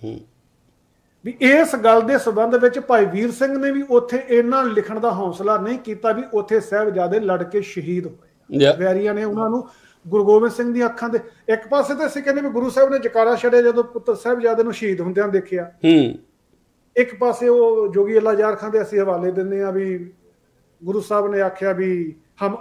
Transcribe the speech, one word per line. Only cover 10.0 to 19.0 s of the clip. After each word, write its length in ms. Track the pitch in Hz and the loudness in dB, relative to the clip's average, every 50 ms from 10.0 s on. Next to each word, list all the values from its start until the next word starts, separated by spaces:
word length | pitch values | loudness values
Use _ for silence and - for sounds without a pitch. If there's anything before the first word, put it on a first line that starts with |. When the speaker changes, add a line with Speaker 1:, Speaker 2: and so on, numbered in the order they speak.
| - 170 | -8 -2
Speaker 2:
ਗੁਰੂ 180 | 175 214 202 | 0 2 4
ਗੋਬਿੰਦ 260 | 202 214 214 226 240 | 6 6 6 4 2
ਸਿੰਘ 220 | 233 - 240 240 240 | 0 -2 -4 -2 -2
ਦੀਆਂ 140 | 240 240 233 | 0 -2 -2
ਅੱਖਾਂ 200 | 233 - 233 233 | -2 -4 -6 -4
ਦੇ, 100 | 226 233 - - - _ _ - | -4 -4 -6 -8 -16 _ _ -2
ਇੱਕ 180 | 220 220 220 - | -2 -2 -2 -2
ਪਾਸੇ 280 | 269 285 277 285 285 | 0 0 0 0 -2
ਤਾਂ 120 | 254 311 277 | -4 -4 -4
ਅਸੀਂ 160 | - 285 277 | -6 -4 -2
ਕਹਿੰਦੇ 180 | 277 269 285 | -2 -2 -2
ਵੀ 80 | 285 277 | -2 -4
ਗੁਰੂ 200 | 214 240 240 262 | -4 -4 -4 -2
ਸਾਹਿਬ 200 | - 262 269 269 | 2 4 4 4
ਨੇ 100 | 277 269 | 4 0
ਜਕਾਰਾ 360 | 220 233 - 226 226 226 240 | -2 0 2 2 2 2 2
ਛੱਡਿਆ 260 | - - 240 233 240 | 2 2 4 4 4
ਜਦੋਂ 220 | 240 240 233 233 233 | 4 4 4 2 0
ਪੁੱਤਰ 320 | 240 - 233 - - 220 | -2 -6 -6 -4 -4 -4
ਸਾਹਿਬਜ਼ਾਦੇ 480 | - - 233 247 240 233 226 226 226 226 | -2 -2 -2 -2 0 0 2 2 2 0
ਨੂੰ 100 | 233 214 | 0 -2
ਸ਼ਹੀਦ 280 | - 226 208 190 170 | -4 -4 -4 -2 -2
ਹੁੰਦਿਆਂ 260 | 175 180 185 196 208 202 | -4 -4 -2 -2 -2 0
ਦੇਖਿਆ। 440 | 196 190 185 - 185 180 170 170 - _ - | 0 -2 -2 -4 -6 -6 -6 -8 -8 _ 4
Speaker 1:
ਹੂੰ। 300 | 160 165 156 135 117 - - - _ _ _ _ _ _ _ _ _ _ _ _ _ - 240 | 6 6 6 4 2 -2 -8 -14 _ _ _ _ _ _ _ _ _ _ _ _ _ -2 -2
Speaker 2:
ਇੱਕ 180 | 247 240 240 | -2 -2 -2
ਪਾਸੇ 320 | 190 247 247 233 233 240 247 | -2 -2 -2 0 0 2 2
ਉਹ 400 | 240 240 233 226 226 220 214 196 | 4 4 4 4 2 2 0 0
ਜੋਗੀ 300 | 170 196 202 208 220 220 | 0 0 0 2 2 2
ਅੱਲਾ 160 | 208 220 214 | 2 2 2
ਯਾਰ 220 | 202 214 220 214 | 2 2 0 -2
ਖਾਂ 140 | - 202 214 | -4 -4 -4
ਦੇ 120 | 208 220 | -2 -2
ਅਸੀਂ 180 | 208 - 208 | -2 -2 0
ਹਵਾਲੇ 320 | 202 | 0